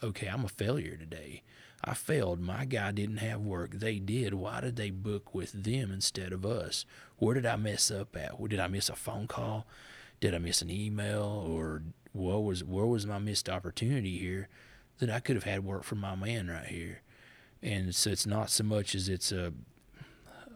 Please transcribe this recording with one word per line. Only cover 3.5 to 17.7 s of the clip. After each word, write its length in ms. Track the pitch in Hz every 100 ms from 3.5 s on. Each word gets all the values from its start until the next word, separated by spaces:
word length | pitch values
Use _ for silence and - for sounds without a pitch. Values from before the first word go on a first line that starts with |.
| 90 85
They 260 | 95 110 104
did. 360 | 98 120 107
Why 260 | 98 98 120
did 160 | 127 117
they 140 | 104
book 440 | 95 107 101 -
with 180 | - -
them 380 | 101 101 131 104
instead 400 | 95 - - 92
of 120 | 95 98
us? 380 | 104 78 - - - - -
Where 160 | 110
did 120 | 127 117
I 100 | 110
mess 340 | 107 98 -
up 260 | 101 101 -
at? 160 | 73 - 107
Did 120 | 104
I 60 | 90
miss 200 | 98 -
a 60 | -
phone 300 | - - 120
call? 380 | - 113 110 - - - - - -
Did 140 | 104
I 40 | 87
miss 240 | 85 -
an 80 | 87
email? 520 | 92 107 104 104 104
Or 580 | 104 104 82 82 80 78 78 - -
what 320 | 101 90 104
was, 200 | 107 90
where 220 | 82 92 113
was 200 | 117 101
my 120 | 101
missed 300 | 101 98 -
opportunity 680 | 92 - - 117 143 95 90
here 300 | 90 95 95 - - - - -
that 120 | 120
I 100 | 113
could 160 | - 117
have 80 |
had 200 | 104 98
work 200 | 98 95
for 100 | - 107
my 180 | 98
man 340 | 95 101 117 87
right 180 | 82 -
here?" 360 | 87 82 - - - - - - -
And 320 | -